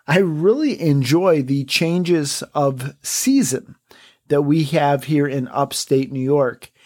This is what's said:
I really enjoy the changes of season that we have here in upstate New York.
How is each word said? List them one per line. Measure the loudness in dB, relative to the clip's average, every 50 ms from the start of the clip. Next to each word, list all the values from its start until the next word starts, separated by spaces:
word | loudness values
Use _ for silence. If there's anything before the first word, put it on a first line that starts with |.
| _
I | 0 0 2
really | 2 0 -2 0 2 2 2 2 0 -2 -2 -2
enjoy | 0 2 2 2 2 2 2 2 4 4 4 2
the | 2 0 -2 -2 -2
changes | -4 -2 -2 0 0 0 0 0 0 0 0 0 -2 -6 -8 -10 -8 _
of | -2 -2 -2 -2 -4 -8 -12 -12 -12
season | -10 -8 -6 -2 0 2 2 2 2 0 -2 -6 -8 -12 -20 -20 _ _ -20 -20 -20 -20 _ _ _ _
that | 0 0 2
we | 2 2 2 2
have | 0 0 0 2 2 2 0 0
here | -2 0 0 0
in | 0 -2 -4 -6 -4
upstate | -4 -4 -4 -2 -4 -8 -4 0 0 0 0 -2 -4
New | -6
York. | -2 0 2 2 2 0 -2 -8 -14 -20 _ _ _